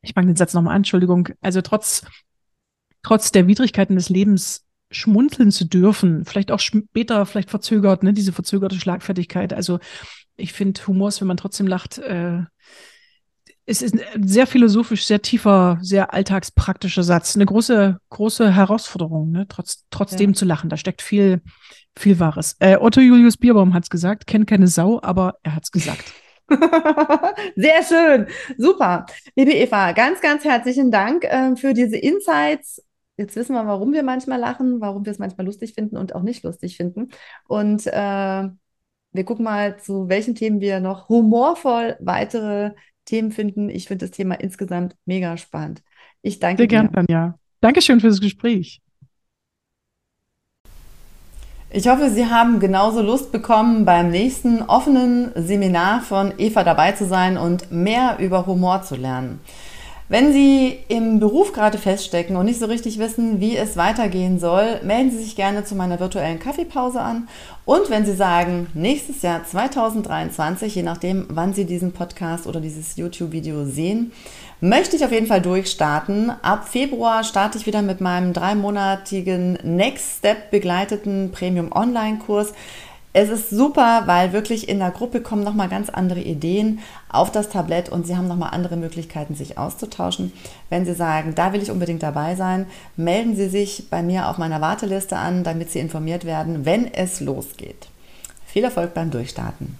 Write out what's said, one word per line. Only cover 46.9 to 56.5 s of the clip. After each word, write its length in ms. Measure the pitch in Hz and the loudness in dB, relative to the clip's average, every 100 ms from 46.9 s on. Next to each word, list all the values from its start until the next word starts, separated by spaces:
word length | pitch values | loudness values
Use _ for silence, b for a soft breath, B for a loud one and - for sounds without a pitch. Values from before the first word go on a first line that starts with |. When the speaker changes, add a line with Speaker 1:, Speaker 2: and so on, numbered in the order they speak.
| - 175 | 2 2
Speaker 1:
Tanja. 340 | 165 170 175 _ _ | 2 0 -6 _ _
Dankeschön 380 | 226 302 - 240 | 4 6 6 6
fürs 200 | 226 202 | 6 4
Gespräch. 640 | 202 - 240 214 170 - _ _ _ _ _ _ _ _ _ _ _ _ _ _ _ _ _ _ - - - - - - - b b b b | 0 -2 -2 -2 -4 -12 _ _ _ _ _ _ _ _ _ _ _ _ _ _ _ _ _ _ -20 -20 -20 -20 -20 -20 -20 b b b b
Speaker 2:
Ich 180 | - 226 | 0 2
hoffe, 220 | 254 285 | 4 4
Sie 160 | 208 233 | 2 2
haben 320 | 233 233 226 | 4 4 4
genauso 420 | 190 190 208 226 | 4 2 2 2
Lust 300 | 208 254 269 | 0 0 -2
bekommen, 540 | 226 - 220 226 226 185 | -6 2 4 4 4 4
beim 240 | 175 175 | 4 4
nächsten 520 | 170 247 254 247 233 | 2 0 0 0 0
offenen 680 | - 247 277 269 247 240 240 - | 2 2 4 4 4 0 -2 -4
Seminar 640 | 170 202 190 180 180 233 | -2 0 2 2 2 0
von 320 | 240 196 196 - | -2 -2 -2 -2
Eva 260 | 214 | 0